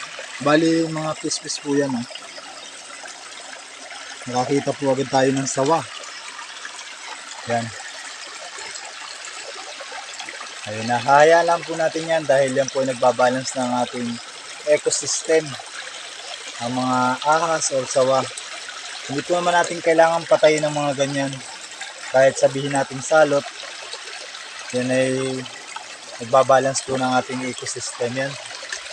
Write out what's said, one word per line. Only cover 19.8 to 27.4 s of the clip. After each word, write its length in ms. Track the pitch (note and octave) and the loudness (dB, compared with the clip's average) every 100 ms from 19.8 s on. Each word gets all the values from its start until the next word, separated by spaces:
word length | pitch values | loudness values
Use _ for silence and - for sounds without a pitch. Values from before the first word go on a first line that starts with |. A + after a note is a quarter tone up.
kailangan 480 | E3 E3 E3 E3 D#3 | 4 6 6 4 4
patayin 320 | D#3 D#3 D3+ | 6 6 6
ng 100 | D3+ D3 | 2 0
mga 140 | D3 C3+ | 0 0
ganyan. 320 | C#3 C#3+ C#3 C3+ - - - - - - - | 0 0 -2 -4 -10 -14 -14 -14 -14 -12 2
Kahit 240 | C3 C3+ - | 6 6 6
sabihin 400 | C#3 C3+ C#3 C#3 | 4 4 0 0
natin 240 | C3+ C3+ | 0 -4
salot, 400 | - D#3+ D3+ C#3+ - - - - - - - - - - - - - B2 | 4 6 6 4 0 -8 -14 -12 -12 -12 -12 -14 -14 -14 -14 -14 -6 -2
yan 80 | B2+ | 2
ay 480 | C3 C3 C3 C3 C3 B2+ - - - - - - - | 2 2 0 -2 -4 -8 -12 -14 -14 -14 -16 -16 -12
nagbabalance 640 | A#2 C3 B2+ C3+ C3+ C3 - | 4 6 8 6 4 0 -2
po 80 | |
ng 160 | C3 C3 B2+ | 0 2 2
ating 220 | B2 B2+ | 0 -4